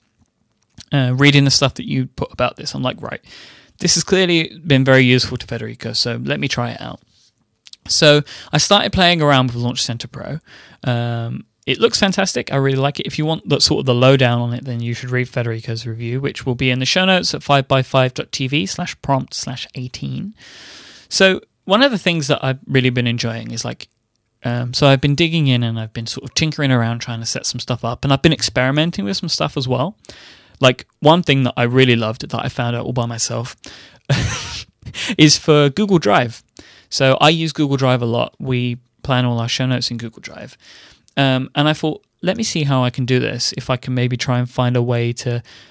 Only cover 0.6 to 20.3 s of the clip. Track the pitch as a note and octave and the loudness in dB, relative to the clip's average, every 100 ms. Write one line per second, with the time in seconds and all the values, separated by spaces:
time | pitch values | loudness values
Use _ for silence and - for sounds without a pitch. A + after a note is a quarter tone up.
0.6 | _ - - C#3+ B2+ B2+ C#3+ C#3+ C#3 - | _ -20 -4 0 0 4 6 6 6 4
1.6 | C3+ - - C#3 C3 - - - B2 - | 0 -2 -6 -4 -6 -6 -8 -4 -4 -4
2.6 | C#3+ C#3 B2+ - - - - - - - | -10 -6 -6 -6 -10 -12 -16 -20 -20 -20
3.6 | _ - E3+ - - F#3 F3+ E3+ D#3+ E3 | _ -4 0 0 2 2 4 2 0 -4
4.6 | D#3+ C3+ C3+ C3 B2+ B2+ - B2+ - A#2 | 2 4 6 6 8 4 2 -6 -8 -10
5.6 | A2+ A#2 A2+ A#2 B2 A#2 C3 C#3+ C#3+ - | -10 -10 -6 -4 -4 -4 -4 -4 -4 -4
6.6 | A#2+ A#2 - - _ _ _ _ _ _ | -6 -6 -12 -16 _ _ _ _ _ _
7.6 | - - - - D#3 D3 - - - D#3 | -20 -16 -4 2 4 4 2 -10 -4 -2
8.6 | - G3+ - F#3+ F3 F3 D3 C3+ B2+ A#2+ | 2 2 2 2 2 4 4 4 2 0
9.6 | A#2+ C3+ - A#2 - - - D3+ - - | -4 -4 -6 -6 -10 -12 -10 -10 -12 -20
10.6 | - - C#3+ A#2+ A#2+ A#2 A#2 B2+ - _ | -20 -10 -4 -2 -2 -4 -6 -8 -12 _
11.6 | - C3+ A3 - G3 F#3 F#3+ B2 A#2+ C#3 | -8 0 0 2 0 2 -2 -2 -2 0
12.6 | C3+ C3+ C#3 - - - D#3 D#3+ - - | 0 2 0 -2 -6 -4 -2 -2 0 2
13.6 | - D#3 C3 A#2+ B2+ C3+ B2 A#2+ A#2+ B2 | 2 2 2 4 6 6 4 2 -2 -6
14.6 | C#3 A#2+ A#2 A#2+ B2 B2+ B2 - A#2+ A2+ | -8 -8 -6 -6 -4 -4 -4 -4 -4 -6
15.6 | A2 A2+ A#2 A2+ A#2 B2+ C#3 - C#3 A#2+ | -8 -8 -8 -8 -6 -4 -6 -6 -6 -2
16.6 | C3 B2+ C3 F#3 F#3 F#3 F3 - - C#3+ | 0 0 0 0 2 2 0 -4 2 2
17.6 | C3+ C3+ B2+ C3+ B2+ - - - C3 C#3+ | 4 0 2 2 2 -2 -10 -6 -2 -2
18.6 | F#3 - F3+ - - C3+ - - - B2+ | -2 -6 -8 -8 -2 -2 -2 -8 -8 -10
19.6 | - - B2 - C#3 C3 F#3+ | -12 -12 -12 -10 -8 -8 -10